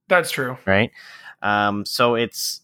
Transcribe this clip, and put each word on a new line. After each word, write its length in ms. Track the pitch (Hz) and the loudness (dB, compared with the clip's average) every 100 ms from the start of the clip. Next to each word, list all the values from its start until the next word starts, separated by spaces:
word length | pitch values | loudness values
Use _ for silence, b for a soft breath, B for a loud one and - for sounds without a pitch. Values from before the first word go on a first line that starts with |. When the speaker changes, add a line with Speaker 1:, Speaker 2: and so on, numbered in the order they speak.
| - | 0
Speaker 1:
That's 220 | 185 156 | 0 0
true. 260 | - 127 127 | -4 -6 -6
Speaker 2:
Right? 280 | - 98 107 - B B B B | 0 2 2 -4 B B B B
Um, 420 | 104 104 104 101 | -2 0 0 -2
so 300 | 98 - 120 | -4 0 2
it's, 480 | 117 117 - - - | 2 -2 -4 -8 -8